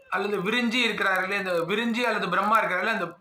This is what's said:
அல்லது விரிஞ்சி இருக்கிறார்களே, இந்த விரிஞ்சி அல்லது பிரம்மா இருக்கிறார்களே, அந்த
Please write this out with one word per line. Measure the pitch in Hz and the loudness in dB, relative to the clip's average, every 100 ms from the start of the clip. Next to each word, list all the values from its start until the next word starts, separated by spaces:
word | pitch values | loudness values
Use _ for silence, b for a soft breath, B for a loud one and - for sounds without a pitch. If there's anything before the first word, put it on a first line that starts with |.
| - | -6
அல்லது | 190 202 202 | -4 -2 -2
விரிஞ்சி | 180 247 240 247 | 0 0 0 2
இருக்கிறார்களே, | 233 190 196 185 185 202 | 0 0 0 0 0 -2
இந்த | 190 | -2
விரிஞ்சி | 175 165 214 233 226 240 | -2 0 0 0 0 0
அல்லது | 208 185 | 0 0
பிரம்மா | 180 208 226 | 0 4 4
இருக்கிறார்களே, | - 180 214 | 2 0 0
அந்த | 208 170 - | -2 -4 -10